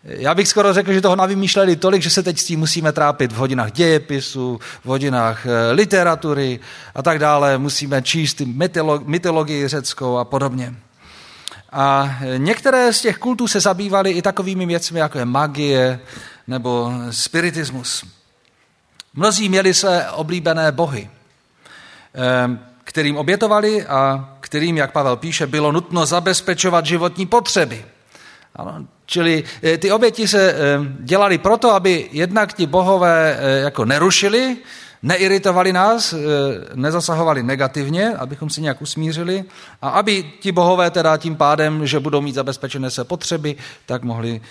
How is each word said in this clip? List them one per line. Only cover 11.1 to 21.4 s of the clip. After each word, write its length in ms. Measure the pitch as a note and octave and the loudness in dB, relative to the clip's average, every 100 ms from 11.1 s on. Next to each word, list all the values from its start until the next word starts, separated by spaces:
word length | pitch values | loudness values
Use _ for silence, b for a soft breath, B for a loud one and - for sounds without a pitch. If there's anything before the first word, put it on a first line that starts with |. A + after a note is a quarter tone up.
| B B B B B _ | B B B B B _
A, 440 | C#3+ C#3 C#3 C#3 C3 | 0 2 2 0 -4
eh, 180 | C3+ B2+ | -4 -2
některé 540 | D3+ A#3 C4+ C4 B3 | 0 0 2 4 2
z 80 | A3+ | 2
těch 180 | A#3 - | -2 -2
kultů 300 | B3 B3 A#3 | -4 -2 -2
se 120 | G#3 | 0
zabývaly 500 | G3+ F#3 G3+ G3 F#3+ | 0 0 0 0 0
i 120 | F3 | 0
takovými 440 | F#3 F#3+ F#3+ F#3+ F3+ | -2 -2 -4 -4 -2
věcmi, 320 | E3+ - E3 | -2 -4 -2
jako 200 | D3+ C#3+ | -2 -2
je 60 | |
magie 760 | B2 C3+ D3+ C#3+ D3 C3 B2+ B2 B B B B - | -2 0 0 -2 0 2 2 -2 B B B B -8
nebo 460 | B2+ B2 A#2+ A#2+ B2 A#2+ | -6 -2 -2 -2 -6 -6
spiritismus. 960 | A2+ - E3 F3 D#3 C#3+ B2+ A#2+ - F2+ _ _ _ _ _ _ _ _ _ - | -6 -4 -2 -2 -4 -6 -8 -8 -10 -10 _ _ _ _ _ _ _ _ _ -16
Mnozí 340 | C#3 G3+ G3+ G#3 | -2 0 2 2
měli 260 | F#3+ F#3+ | 2 4
své 360 | F3+ G3 F3 A2 | 2 2 0 -2
oblíbené 640 | - D#3 F3 E3 D#3+ D#3 | -6 -6 -2 0 2 0
bohy, 380 | C3+ E3 B2 G2+ _ _ _ | 0 -2 -4 -10 _ _ _